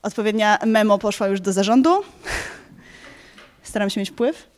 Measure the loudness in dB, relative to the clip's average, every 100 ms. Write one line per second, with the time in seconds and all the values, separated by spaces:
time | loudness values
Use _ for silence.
0 | -8 -4 -2 0 2 2 2 2 4 2
1 | 0 -2 -2 -2 -2 0 2 4 4 2
2 | -2 -16 -10 -10 -10 -16 -20 -20 -20 -20
3 | -20 -20 -20 -20 -20 _ -10 -4 -4 -4
4 | -8 -2 -4 -4 -16